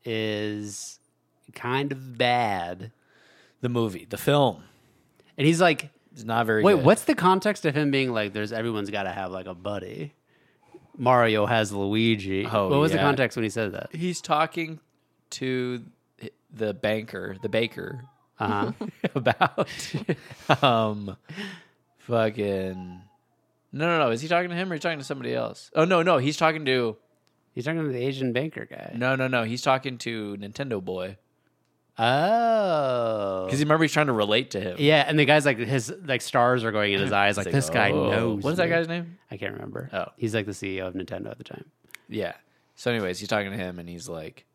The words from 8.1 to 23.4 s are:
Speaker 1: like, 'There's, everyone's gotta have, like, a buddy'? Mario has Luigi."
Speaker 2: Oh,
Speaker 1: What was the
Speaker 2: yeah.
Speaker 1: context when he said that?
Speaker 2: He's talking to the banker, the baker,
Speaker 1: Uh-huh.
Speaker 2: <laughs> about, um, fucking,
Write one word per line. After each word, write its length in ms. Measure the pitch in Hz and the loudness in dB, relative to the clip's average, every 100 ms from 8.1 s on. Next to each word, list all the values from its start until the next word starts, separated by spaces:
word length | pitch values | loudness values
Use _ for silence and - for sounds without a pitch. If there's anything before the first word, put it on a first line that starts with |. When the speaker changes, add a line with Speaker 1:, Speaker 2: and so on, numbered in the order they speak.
Speaker 1:
like, 200 | 113 104 | 0 -2
'There's, 200 | 101 104 | -2 -4
everyone's 360 | 113 113 110 101 | -4 -4 -4 -4
gotta 200 | 101 95 | -4 -4
have, 200 | 87 95 | -4 -6
like, 140 | 92 95 | -8 -10
a 80 | |
buddy'? 600 | 87 98 101 90 - 147 _ _ _ _ _ _ - _ - | -10 -8 -8 -8 -10 -12 _ _ _ _ _ _ -20 _ -2
Mario 480 | 123 123 117 107 104 | 4 6 6 4 2
has 240 | 113 107 | 2 2
Luigi." 760 | 101 98 107 113 110 95 95 110 | -2 -2 2 2 2 0 -4 0
Speaker 2:
Oh, 220 | 110 98 | 0 2
Speaker 1:
What 120 | 139 | 4
was 100 | 156 | 4
the 40 | 160 | 4
Speaker 2:
yeah. 80 | |
Speaker 1:
context 320 | 143 135 123 - | 4 4 0 0
when 80 | |
he 60 | 110 | -4
said 220 | 117 107 | -2 -4
that? 180 | 85 - | -4 -10
Speaker 2:
He's 260 | 160 180 175 | -6 -6 -6
talking 580 | - 151 160 170 160 160 _ _ _ _ _ | -2 0 0 -2 -8 -10 _ _ _ _ _
to 520 | - 131 127 123 123 117 _ _ _ - _ _ | -8 -4 -2 -4 -6 -12 _ _ _ -18 _ _
the 200 | - 107 | -4 -4
banker, 600 | 98 107 110 110 98 95 95 | 0 0 0 -4 -10 -8 -6
the 60 | - | -2
baker, 560 | 113 117 - - 127 - _ _ _ | 0 0 -4 -10 -10 -14 _ _ _
Speaker 1:
Uh-huh. 340 | - 104 - - 214 | -2 0 -2 -4 -10
Speaker 2:
<laughs> 220 | - - | -6 -4
about, 540 | - 120 - 180 - 165 - - 143 123 156 - - - 143 | 0 0 2 2 0 -4 -6 -8 -8 -4 -6 -6 -20 0 4
um, 540 | 143 117 110 104 101 95 _ 160 202 170 - _ _ _ | 4 4 2 -2 -8 -12 _ -14 -12 -14 -20 _ _ _
fucking, 1040 | - 117 110 110 101 98 95 92 90 90 98 _ _ _ | -2 2 2 0 -2 0 -2 -6 -12 -14 -20 _ _ _